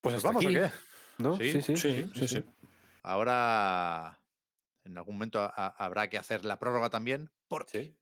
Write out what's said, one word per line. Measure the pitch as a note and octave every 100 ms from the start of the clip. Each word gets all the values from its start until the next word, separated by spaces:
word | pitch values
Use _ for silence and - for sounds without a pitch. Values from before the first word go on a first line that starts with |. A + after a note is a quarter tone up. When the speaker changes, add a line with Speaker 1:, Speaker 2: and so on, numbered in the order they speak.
Speaker 1:
Pues | - A#2+
Speaker 2:
¿Nos |
Speaker 1:
hasta | E3+
Speaker 2:
vamos | A#3+
o | F#3+
Speaker 1:
aquí, | F3+
Speaker 2:
qué? | F#3 - - - - -
Speaker 1:
¿no? | A#2+ F#3
Speaker 2:
¿Sí? | A#2+
Speaker 1:
Sí, | D#3+
sí, | C#3+ D#3+
Speaker 3:
Sí, | D3 B2+
Speaker 1:
sí, | C3+
Speaker 3:
sí, | B2 B2+
Speaker 1:
sí. | A#2+
Speaker 3:
sí. | - _ - _ _ _
Speaker 2:
Ahora, | - F#2+ A#2 B2 A#2+ A2+ G2 F2+ F2 E2 D#2+ - _ _ _ _ _ _
en | F#2+ F2
algún | F2
momento | G2+ A2+ G#2+
ha-, | G2+ -
ha-, | G2 -
habrá | F#2+ F#2 G#2+
que | G#2
hacer | - A2
la | G#2 G2
prórroga | A#2+ B2 A#2
también, | A2+ A2+ C3+ D3+ _ _
porque | E3 - G#2+
Speaker 1:
Sí. | D#3 _